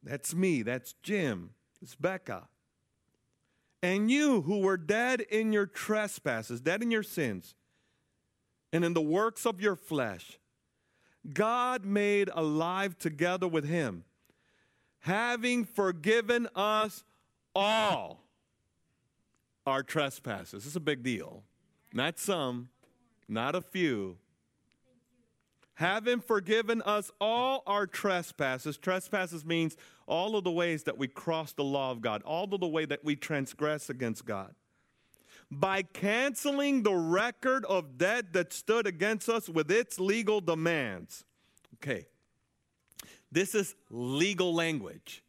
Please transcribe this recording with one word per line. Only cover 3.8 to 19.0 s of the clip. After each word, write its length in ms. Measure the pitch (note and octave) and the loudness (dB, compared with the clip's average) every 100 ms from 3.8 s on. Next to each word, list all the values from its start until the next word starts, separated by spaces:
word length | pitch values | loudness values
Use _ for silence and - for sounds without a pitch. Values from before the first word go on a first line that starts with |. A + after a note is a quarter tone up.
"and 280 | F3+ F#3+ G#3+ | 0 2 4
you 320 | C4+ D4+ B3+ | 4 6 4
who 180 | D3 G3+ | 4 2
were 160 | F#3+ F#3 | 4 2
dead 440 | D#3 G#3 B3 B3+ | 0 0 2 0
in 320 | A#3 G#3+ A3 | 0 0 2
your 140 | G#3+ G3+ | 2 0
trespasses," 960 | - - G#3+ G#3 - - A#2 A2 A#2 | -4 -2 0 0 -4 -2 -2 -4 -2
dead 220 | C3+ F#3+ | 0 0
in 80 | A#3 | 2
your 140 | A3+ | 0
sins, 500 | G#3+ - C#3 F#2+ - - _ _ _ _ _ _ _ _ _ _ _ | 0 -2 -2 -2 -8 -20 _ _ _ _ _ _ _ _ _ _ _
"and 120 | E3 | 0
in 100 | E3+ | 2
the 60 | E3+ | 2
works 460 | D3+ E3+ A3+ A3 A#3+ | 2 2 2 0 -2
of 140 | F#3+ | 0
your 160 | G#3 F#3 | 0 -2
flesh, 640 | - D#3 A#2+ G2 - - _ _ _ _ _ _ _ _ D3+ | -4 -2 -2 -4 -12 -20 _ _ _ _ _ _ _ _ -12
God 520 | C3+ G#3+ A#3+ B3 B3+ | 0 0 2 0 -2
made 460 | G3 G3+ G3+ G3+ G3 | 0 2 2 2 0
alive 640 | - D#3+ D3+ E3 F#3 G3 F3 | 0 0 0 0 -2 -4 -4
together 500 | E3 D3 E3+ F#3 F3+ | -6 -2 0 0 0
with 160 | D#3+ | 0
him, 400 | D3 E3+ C#3 F2 - _ _ _ _ _ _ _ _ _ | 0 0 0 -4 -12 _ _ _ _ _ _ _ _ _
having 640 | - G3 A#3+ A#3+ A#3+ B3 | -2 0 0 0 0 0
forgiven 840 | G#3+ - G3 F3 D#3 A3+ A3 A#3+ A#3 | 0 0 0 2 2 2 4 0 0
us 480 | - G3+ G#3+ G#3+ - - _ _ _ _ | -2 0 2 0 -4 -20 _ _ _ _
all 680 | - G3+ A3 G#3+ D#3+ F2+ - _ _ _ _ _ _ _ _ | 2 4 4 2 0 -2 -12 _ _ _ _ _ _ _ _